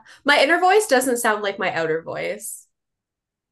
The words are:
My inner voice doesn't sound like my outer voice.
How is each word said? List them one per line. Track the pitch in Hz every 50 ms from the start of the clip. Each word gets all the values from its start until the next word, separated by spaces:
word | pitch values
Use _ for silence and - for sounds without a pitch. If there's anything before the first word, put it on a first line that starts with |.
| - - - - -
My | 277 285 285
inner | 269 285 339 349
voice | 359 370 392 427 415
doesn't | - 269 247 262 269 240
sound | 240 - 226 214 208
like | 208 196 196 202
my | 190 180 -
outer | 160 165 156 156 165
voice. | 160 156 - 151 165 170 190 214 214 - - - - _ _ _ _ _ _ _ _ _ _ _ _ _ _ _ _ _